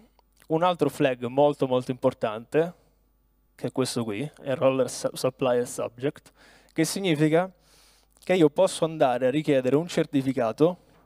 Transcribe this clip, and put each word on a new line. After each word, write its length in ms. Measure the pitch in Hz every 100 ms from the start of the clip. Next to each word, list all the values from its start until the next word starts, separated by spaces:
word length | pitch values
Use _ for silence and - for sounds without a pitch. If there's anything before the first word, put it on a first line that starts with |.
| _ _ _ _ -
un 160 | 160
altro 260 | 180 175 143
flag 340 | - 139 123 120
molto, 420 | 131 147 139 135
molto 240 | 127 123
importante, 840 | 127 131 - 113 107 117 151 170 - _ _ _ _ _ _ _
che 140 | - 123
è 40 |
questo 320 | - 127 123
qui, 240 | 113 101 147 -
Enroller 480 | - 127 131 131 123
Su-, 240 | - -
Supplier 540 | - 131 - 127 123 123
Subject, 640 | - 120 123 139 - - _ - _ _
che 100 | - 156
significa 680 | 190 196 147 156 160 185 - _ _ _ _ _ _
che 120 | -
io 160 | 185 151
posso 340 | - 185 -
andare 440 | 160 160 139 120 127
a 20 |
richiedere 460 | 147 156 135 127 139
un 120 | 175
certificato 880 | - 156 139 131 127 113 - 160 180 _ _